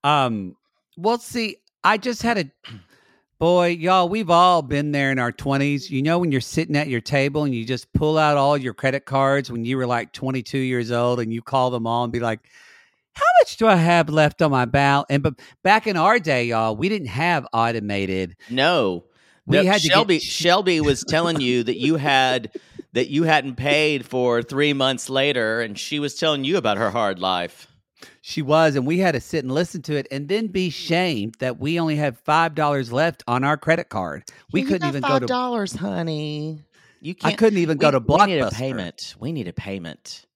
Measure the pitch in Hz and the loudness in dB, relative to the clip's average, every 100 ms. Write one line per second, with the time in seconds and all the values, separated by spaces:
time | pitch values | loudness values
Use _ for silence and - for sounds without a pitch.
0 | 143 147 127 110 92 - _ _ _ - | 2 2 0 -2 -8 -14 _ _ _ -6
1 | 190 233 - 247 220 - _ _ - 214 | -2 -2 -4 -6 -6 -8 _ _ 0 0
2 | 254 233 233 220 143 _ - 110 _ _ | -2 -4 -2 -2 -4 _ -20 -20 _ _
3 | _ _ _ _ 165 180 175 175 165 185 | _ _ _ _ 2 4 2 0 2 2
4 | 175 214 185 170 180 175 139 143 147 143 | 2 0 4 6 6 4 2 -2 0 0
5 | 139 131 120 117 139 139 143 143 - 135 | 0 0 -2 -4 -2 0 0 -2 -4 -4
6 | 147 170 175 131 - - 165 147 147 120 | 0 0 2 0 -2 -4 0 -2 -2 -4
7 | - 143 139 147 147 123 113 127 - - | -2 0 0 0 -2 -2 -4 -6 -4 -2
8 | 151 156 151 147 139 147 127 - 131 135 | 2 2 2 4 2 2 -2 -2 -2 -2
9 | - 135 135 139 131 120 113 131 123 120 | -2 0 2 2 -2 -6 -4 -2 0 -2
10 | 110 - 131 131 117 139 131 123 117 120 | -4 -8 -4 -4 -4 -4 -2 -2 -2 0
11 | 120 123 113 113 - 135 127 123 113 117 | 0 0 -2 -6 -2 0 0 -2 -2 -2
12 | 120 117 117 110 _ - - - _ _ | -2 -2 -2 -4 _ -20 -20 -20 _ _
13 | _ - 622 719 554 - 220 185 165 175 | _ 0 4 6 4 4 4 6 6 4
14 | 160 156 151 - 160 135 123 139 139 139 | 4 4 2 2 2 2 2 2 4 2
15 | 139 139 143 131 - _ 180 214 220 185 | 2 0 -2 -6 -18 _ 0 2 0 0
16 | 175 233 160 131 120 113 113 107 175 208 | 2 2 2 0 0 0 0 0 -2 -2
17 | 135 101 170 165 123 113 117 117 104 101 | -6 -2 0 0 -2 0 0 0 -4 -4
18 | 98 95 92 87 - 123 143 175 104 87 | -2 -2 -4 -10 -8 0 2 2 0 -2
19 | - _ _ _ - 135 180 202 156 190 | -10 _ _ _ 0 2 4 2 4 2
20 | 214 165 - - 160 180 185 170 147 135 | 4 0 0 -2 2 2 2 2 2 0
21 | - 160 170 160 127 123 117 123 139 160 | 0 0 0 0 0 0 0 -2 0 0
22 | 143 135 131 127 107 - _ - - 117 | 2 2 2 0 -4 -16 _ -20 -6 -4
23 | 127 139 165 151 135 120 139 147 151 143 | -2 0 2 2 2 -6 0 2 2 -2
24 | 117 127 123 120 117 139 147 139 135 127 | -4 -2 0 0 -2 -2 0 2 0 -2
25 | - 131 139 131 110 113 113 98 - 147 | -4 -2 0 0 0 -2 -4 -8 -8 -6
26 | 143 - 160 147 135 185 113 101 110 110 | -6 -4 -2 -2 -2 -2 0 0 -2 0
27 | 107 92 95 90 87 - - _ _ _ | -2 -2 -2 -2 -4 -10 -20 _ _ _
28 | - _ - - 135 156 160 139 131 175 | -20 _ -12 -8 2 4 4 2 0 0
29 | 185 139 - 165 127 135 175 180 139 147 | 0 -2 -4 -6 -4 -2 -4 -6 -6 -6
30 | 135 139 143 202 220 190 180 - - 165 | -6 -10 -4 -4 -2 -2 -4 -4 -2 0
31 | 180 123 104 - 127 120 139 170 160 151 | 0 -2 -6 -6 -6 -4 -4 -2 0 0
32 | 147 120 - 156 165 151 147 143 120 123 | -2 -4 0 2 2 0 0 0 -2 0
33 | 165 160 - 120 139 151 - 165 - 107 | 0 -2 -4 0 0 -2 0 -2 -2 -6
34 | 87 71 - - _ 180 262 190 - - | -6 -8 -14 -20 _ -4 0 -2 -2 -2
35 | 277 269 247 247 247 240 196 - 196 185 | 0 0 0 -2 -2 -4 -4 -6 -6 -4
36 | 165 156 151 151 156 156 - _ _ _ | -4 -4 -6 -6 -8 -10 -16 _ _ _
37 | - - 160 202 226 202 165 156 156 135 | -12 -4 -4 2 2 4 0 2 4 2
38 | 107 151 202 170 113 104 131 127 87 - | 2 4 4 4 -2 -2 -6 -6 -8 -12
39 | - - 123 160 90 - 101 98 82 - | -18 -10 -8 -8 -8 -10 -8 -10 -10 -16
40 | - - _ | -18 -20 _